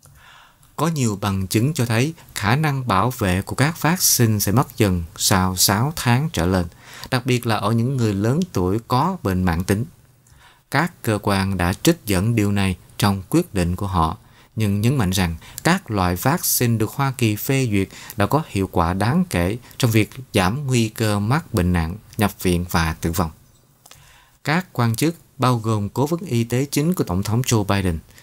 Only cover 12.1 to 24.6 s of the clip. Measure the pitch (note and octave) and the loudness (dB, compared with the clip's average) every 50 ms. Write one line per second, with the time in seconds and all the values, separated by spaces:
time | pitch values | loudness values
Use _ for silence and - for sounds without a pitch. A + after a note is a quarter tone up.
12.1 | G2 F2 G2 A#2 A#2 A2+ G#2 G2+ G#2 G2+ F#2+ F#2+ F#2 - - - - - A2+ G2+ | 0 2 2 2 2 2 2 2 2 0 0 0 -2 -4 -8 -14 -6 -2 0 0
13.1 | G2 F#2+ F#2 - - D#3+ F3+ - - F#2+ F2 E2+ F2+ - G#2 F#2 F#2+ E2+ D#2+ D#2+ | 0 -2 -4 -2 0 0 0 0 -2 -2 0 0 -2 -2 -4 -2 0 0 0 0
14.1 | - - - - - - - _ - A2 A2 G2+ G2 G2+ G#2 A#2 D3 C#3 G2+ F2+ | -2 -6 -14 -20 -20 -20 -20 _ -4 -2 0 0 0 2 2 0 2 2 0 0
15.1 | F#2+ G2+ F2+ E2+ E2 D#2+ - - - - - D3+ F3+ F#3+ - - G#2+ G2+ F2+ F2 | 2 0 0 -2 -2 -6 -12 -16 -10 -2 0 0 0 0 -2 -4 -2 0 0 0
16.1 | F2+ F#2 - C3 D#3+ F3+ - - - - B2 A#2 A#2 G#2+ A2 G2+ - - C#3 C3+ | 0 0 0 0 0 0 -2 -2 0 2 2 2 2 2 0 -2 -2 -2 -2 -2
17.1 | B2 - A#2+ A2 G#2 G#2 - - C3+ C3+ C3 A#2 G2+ G2 F#2+ - - - - - | 0 0 0 0 0 0 -2 -2 0 0 0 0 0 0 0 -2 -6 -18 -18 -10
18.1 | - - G2+ G2+ - D3+ D#3+ - - G2 F#2+ F2+ - F#2 E2+ E2 F2+ F#2+ G2+ A#2 | -2 -2 0 2 0 0 -2 -2 -4 -4 -4 -2 0 0 0 0 0 0 0 2
19.1 | C#3 F3+ F3+ - - F2+ E2+ F#2 A2 B2 - - - - - A#2 A2 A2 G#2 - | 2 0 0 0 0 0 0 0 -2 -6 -10 -12 -4 -2 0 2 4 2 2 0
20.1 | - B2+ B2+ - - G2+ F#2 F#2 A#2 D3 D3 C3 B2+ A#2+ A2+ G#2+ - - A2+ G#2+ | -4 -16 -10 -2 0 2 2 2 0 -2 -2 0 2 2 2 0 0 -2 0 0
21.1 | G#2 G2+ G#2 G#2+ C3+ D#3+ - - - - F2 F2+ F2 E2+ E2 D#2+ F#2+ G#2 - - | 0 0 0 0 0 -2 -2 -2 -2 0 2 2 2 0 0 -2 -6 -10 -14 -10
22.1 | - - G#2 F#2+ - - - F#2 F2 E2+ F2 F2+ - E2+ E2 E2 E2 - - F2 | -4 -2 -2 -2 -2 -2 0 0 0 0 0 0 0 0 0 0 -2 -2 -4 -4
23.1 | E2+ G2+ F2+ D#2+ - - - _ _ _ _ _ _ _ _ - - - - - | 0 0 -2 -2 -4 -12 -20 _ _ _ _ _ _ _ _ -20 -20 -20 -20 -20
24.1 | - - _ _ _ _ - C3+ D3+ F3+ | -20 -20 _ _ _ _ -4 -2 -2 -2